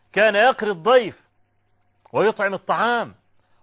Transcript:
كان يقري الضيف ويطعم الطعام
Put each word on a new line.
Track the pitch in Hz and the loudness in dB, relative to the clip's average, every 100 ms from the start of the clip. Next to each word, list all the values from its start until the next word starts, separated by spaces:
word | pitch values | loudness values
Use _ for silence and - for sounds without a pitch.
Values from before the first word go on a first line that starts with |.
| _ | _
كان | - 214 202 | 0 2 4
يقري | 233 262 208 | 2 2 -4
الضيف | 185 160 254 208 120 _ _ _ _ _ _ _ _ _ | -4 2 2 2 -6 _ _ _ _ _ _ _ _ _
ويطعم | 123 190 - 196 | -2 -2 -2 -6
الطعام | 190 - 170 214 240 175 95 _ _ _ _ | -6 -6 -4 -2 -4 -6 -14 _ _ _ _